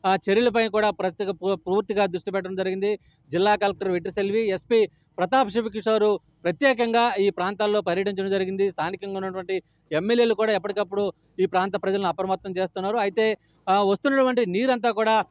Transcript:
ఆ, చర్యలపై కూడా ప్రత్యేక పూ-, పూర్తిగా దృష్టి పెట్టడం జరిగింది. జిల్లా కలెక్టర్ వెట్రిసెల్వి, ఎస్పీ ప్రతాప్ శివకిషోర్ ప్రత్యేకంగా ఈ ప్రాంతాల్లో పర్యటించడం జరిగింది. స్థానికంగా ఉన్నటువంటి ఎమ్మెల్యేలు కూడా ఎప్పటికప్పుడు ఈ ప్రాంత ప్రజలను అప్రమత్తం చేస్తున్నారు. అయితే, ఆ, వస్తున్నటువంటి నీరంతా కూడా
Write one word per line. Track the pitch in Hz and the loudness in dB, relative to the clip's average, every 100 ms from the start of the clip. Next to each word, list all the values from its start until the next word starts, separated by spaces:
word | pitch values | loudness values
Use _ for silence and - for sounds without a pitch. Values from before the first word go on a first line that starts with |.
| 190 | 2
ఆ, | 190 | 0
చర్యలపై | - 202 247 220 226 | 2 2 4 2 0
కూడా | 202 208 | 2 0
ప్రత్యేక | 196 185 165 196 | 0 -4 -2 -6
పూ-, | 185 185 185 | -2 -2 -2
పూర్తిగా | - 196 202 202 196 | 0 -2 0 0 0
దృష్టి | 175 - | -2 -4
పెట్టడం | 190 185 185 | -4 -4 -4
జరిగింది. | 185 190 202 208 _ _ _ | -2 0 -2 -2 _ _ _
జిల్లా | 160 202 208 | 0 2 4
కలెక్టర్ | 202 190 196 | 0 -2 -2
వెట్రిసెల్వి, | 180 175 185 196 214 220 | -2 -2 -4 -2 0 0
ఎస్పీ | 185 _ 226 208 _ _ - | -2 _ 2 2 _ _ -4
ప్రతాప్ | 180 262 226 | 0 2 2
శివకిషోర్ | 202 226 208 208 220 214 202 _ _ | -2 -4 -4 0 2 2 0 _ _
ప్రత్యేకంగా | 170 170 277 240 233 226 240 190 | -6 0 2 2 2 2 2 2
ఈ | 202 | 0
ప్రాంతాల్లో | - 180 202 208 208 | 0 -4 -2 0 0
పర్యటించడం | 196 175 196 190 196 | 0 -2 -2 -4 -2
జరిగింది. | 196 185 190 196 | -2 -2 -2 -2
స్థానికంగా | 180 160 185 196 196 | -2 -6 -6 -8 -6
ఉన్నటువంటి | 190 185 180 190 _ _ _ | -6 -8 -6 -6 _ _ _
ఎమ్మెల్యేలు | 151 196 240 233 | -4 0 2 2
కూడా | 208 220 | 2 2
ఎప్పటికప్పుడు | 202 202 202 190 196 202 - _ - | 0 -2 -4 -2 -2 -4 -6 _ -2
ఈ | 185 | 0
ప్రాంత | 185 190 190 | 0 0 -2
ప్రజలను | 190 196 190 | -2 -2 -2
అప్రమత్తం | 165 190 190 196 | -2 -2 -4 -4
చేస్తున్నారు. | 185 185 190 190 226 | -4 -4 -4 -4 -2
అయితే, | 202 208 220 208 _ _ - | -2 0 0 0 _ _ 0
ఆ, | 196 | 2
వస్తున్నటువంటి | 202 202 285 269 262 247 220 | 2 0 2 2 2 2 0
నీరంతా | 185 262 247 240 | 0 0 0 0
కూడా | 208 220 220 - | 0 2 2 0